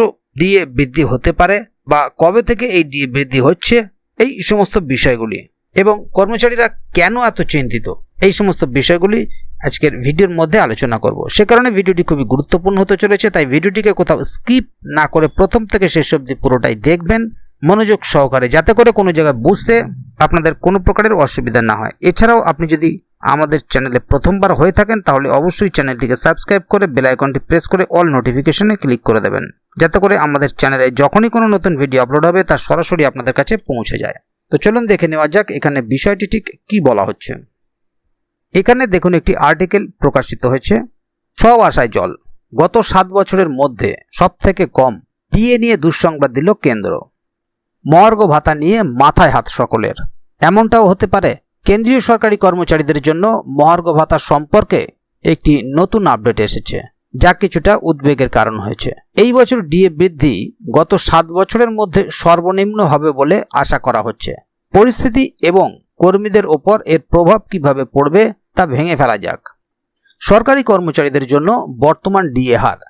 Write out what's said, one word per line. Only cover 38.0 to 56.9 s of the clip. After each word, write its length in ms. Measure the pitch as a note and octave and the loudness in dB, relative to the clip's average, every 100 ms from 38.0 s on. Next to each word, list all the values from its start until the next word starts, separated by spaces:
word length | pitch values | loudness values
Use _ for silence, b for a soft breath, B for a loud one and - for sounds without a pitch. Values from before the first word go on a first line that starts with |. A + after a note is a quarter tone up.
| _ _ _ _ _ | _ _ _ _ _
এখানে 280 | F#3 F#3+ B3 B3 | -2 2 2 2
দেখুন, 260 | F3+ F#3 | 0 0
একটি 180 | E3+ - - D3 | 0 0 0 0
আর্টিকেল 360 | D#3 F3 G3+ - - | 0 0 -2 -4 -2
প্রকাশিত 420 | C#3+ C3+ - A2 B2 | 0 0 -4 -4 -2
হয়েছে, 280 | C3 - G#3+ - _ _ _ _ - | -2 0 -2 -2 _ _ _ _ 2
সব 200 | A3+ A#3 F3+ | 4 6 4
আশায় 220 | C#3+ A#2+ | 2 -2
জল। 180 | G2 F2+ - - - _ | -2 -4 -6 -18 -20 _
গত 200 | A2+ E3+ A3+ A3 | 0 2 2 0
সাত 160 | F#3+ F#3 G3 | 0 0 -2
বছরের 340 | F#3+ F#3+ F3 | 0 0 0
মধ্যে 400 | C3 C#3 G#2+ - - _ | 0 -2 -2 -6 -6 _
সব 180 | - F#3 _ | -2 -2 _
থেকে 240 | G3 F#3+ F3+ - | -2 0 -2 2
কম 160 | C3 F#2 _ _ - | 0 0 _ _ -4
ডিএ 240 | G#3 A#3 B3 | 0 2 2
নিয়ে 180 | A3+ G3+ | 2 0
দুঃসংবাদ 540 | D#3+ - E3+ D3+ C#3 | 0 0 -2 0 -2
দিল 160 | B2 E3+ G3+ | 0 -2 0
কেন্দ্র। 300 | C#3+ G#2+ F#2+ E2+ - _ _ _ _ _ _ _ | 0 -2 -4 -6 -8 _ _ _ _ _ _ _
মহার্ঘ 360 | C#3 E3 A3 G#3+ G3+ | 2 6 6 4 2
ভাতা 260 | D3+ - | 2 0
নিয়ে 240 | D3+ D#3 A3+ E3+ | -2 0 0 0
মাথায় 380 | A#2+ C#3+ - D#3+ | 2 2 4 2
হাত 120 | A#2 - | 2 -4
সকলের। 460 | - A#2+ A2+ G2+ - - - - - | -4 -2 -2 -4 -4 -8 -10 -20 -2
এমনটাও 420 | D#3 G3+ A3+ A3+ G3+ | 2 2 4 4 4
হতে 160 | F#3 G#3 | 2 0
পারে। 260 | G3 D#3+ - _ _ | 0 -2 -4 _ _
কেন্দ্রীয় 360 | - G#3 A#3 C4 | 0 0 2 2
সরকারি 360 | A3 A3+ A3 G#3 | 2 2 2 2
কর্মচারীদের 640 | F#3+ F3+ E3+ D#3 D3 D3 | 2 0 0 0 0 0
জন্য 220 | D3 D#3+ G#3+ A3+ - C#3 | 0 0 0 -2 -4 2
মহার্ঘ 280 | D3+ F3 E3+ | 2 4 2
ভাতা 260 | D#3 D#3 D#3 - | 0 0 -2 0
সম্পর্কে 500 | D3+ D3+ G#3 G3+ D#3+ - _ _ _ | -2 2 0 2 -2 -4 _ _ _
একটি 280 | D#3+ D#3+ D#3 C#3+ B2 D3 | -2 0 2 0 0 -2
নতুন 260 | F#3+ A3+ F3 | 0 0 0
আপডেট 320 | A#2 A2+ A2 | 0 -2 -2
এসেছে, 380 | G#2 D3+ - - - | -2 -4 -6 -10 -12